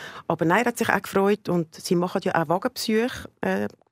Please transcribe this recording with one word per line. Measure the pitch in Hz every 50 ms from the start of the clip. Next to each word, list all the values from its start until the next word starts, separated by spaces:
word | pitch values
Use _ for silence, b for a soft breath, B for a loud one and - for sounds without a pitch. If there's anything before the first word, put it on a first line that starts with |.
| B B B B B B
Aber | 170 160 170
nein, | 160 175 208 240
er | 240
hat | 240 -
sich | 226 -
auch | - 196
gefreut | - - - 196 196 202 208 - - -
und | 175 175 165 - -
sie | - - - 190
machen | 170 175 185 - 196 -
ja | 196 - 165
auch | 165 147
Wagenbesuche, | 165 190 - 254 - - - - 220 220 226 254 - - - - _ _
äh, | - 190 190 196 208 208 - - _ _